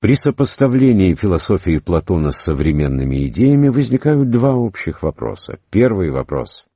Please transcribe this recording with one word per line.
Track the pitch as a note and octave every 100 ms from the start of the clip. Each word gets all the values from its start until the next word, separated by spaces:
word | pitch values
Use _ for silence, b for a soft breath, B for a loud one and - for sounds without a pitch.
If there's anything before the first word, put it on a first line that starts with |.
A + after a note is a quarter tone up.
При | A2
сопоставлении | C3 - - C#3 - C3+ B2+ C3 A2 F#2+
философии | D#2 G#2 E2+ - G2 - D#2
Платона | - E2+ - F2 D2
с | C#2+
современными | - C#2+ D2+ D2 D2 C2+ C2+ C2+ C#2
идеями | D2+ B2+ C#3+ C#3+
возникают | B2+ C3 B2+ D3 D3 C3+
два | A#2 B2+
общих | B2+ A#2 G2+ - D#2+
вопроса. | D#2 - A1+ G1+ - - _
Первый | G2+ B2 G#2 F2
вопрос. | C2+ B1+ C#2+ A#1+ - _